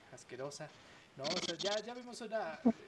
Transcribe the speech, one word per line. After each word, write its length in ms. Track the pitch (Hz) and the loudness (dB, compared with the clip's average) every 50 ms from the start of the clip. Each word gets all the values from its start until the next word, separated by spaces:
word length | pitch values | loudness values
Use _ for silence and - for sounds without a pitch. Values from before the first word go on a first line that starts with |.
| - - - | -18 -16 -16
asquerosa, 540 | - - - 127 120 135 147 - - 156 143 - - - - - - - - - | -14 -12 -10 -6 -4 -4 -4 -4 -6 -8 -10 -12 -14 -18 -18 -18 -20 -20 -12 -6
¿no? 80 | 139 135 | -2 0
O 200 | 156 180 180 - | 2 2 2 2
sea, 120 | 180 170 | 0 0
ya, 280 | 160 180 196 208 220 196 | 2 2 4 4 2 2
ya 80 | 233 | -2
vimos 280 | 247 254 240 247 220 - | -6 -6 -8 -8 -8 -6
una, 400 | 233 202 220 214 180 160 151 - - | -2 0 2 2 2 2 2 4 6
eh, 60 | 233 - - - | 4 4 4 0